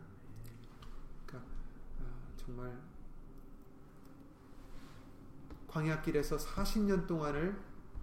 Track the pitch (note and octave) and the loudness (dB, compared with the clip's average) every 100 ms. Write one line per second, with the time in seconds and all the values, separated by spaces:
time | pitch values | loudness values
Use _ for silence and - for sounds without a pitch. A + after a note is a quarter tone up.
0 | - - - - - - - - - - | -12 -12 -10 -8 -8 -8 -10 -8 -6 -4
1 | - - - B2 - - - - - B2 | -4 -4 -4 -4 -2 -2 -2 -4 -2 0
2 | B2 B2 - - - B2 B2 C3 C#3+ - | 0 0 -4 -4 -2 -2 -2 -4 -6 -8
3 | - - - - - - - - - - | -8 -8 -8 -10 -10 -10 -12 -12 -12 -12
4 | - - - - - - - - - - | -14 -14 -14 -14 -14 -12 -6 -6 -6 -10
5 | - - - - - - - D#3 D#3 D#3 | -10 -10 -10 -10 -10 -8 -2 2 4 4
6 | E3 D3 C#3 D3+ - - G3+ A3 G3+ F#3 | 4 6 6 4 2 4 6 8 8 8
7 | E3+ E3 D3 C#3+ F3+ G#3 - - - - | 6 4 4 4 4 2 -4 -10 -6 -2